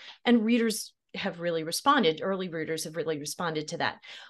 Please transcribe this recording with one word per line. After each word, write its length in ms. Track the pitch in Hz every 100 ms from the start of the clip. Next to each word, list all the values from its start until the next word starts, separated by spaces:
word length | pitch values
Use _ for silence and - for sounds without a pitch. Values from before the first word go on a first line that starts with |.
| - -
And 220 | - 233 220
readers 480 | 240 226 214 - _ _ -
have 240 | 196 170
really 240 | 170 165
responded, 560 | 160 - - 294 165 156
early 260 | 190 190 185
readers 360 | 160 156 160
have 120 | 160 165
really 220 | 156 151
responded 500 | 147 - 170 156 156
to 100 | 160
that. 200 | 123 - - - -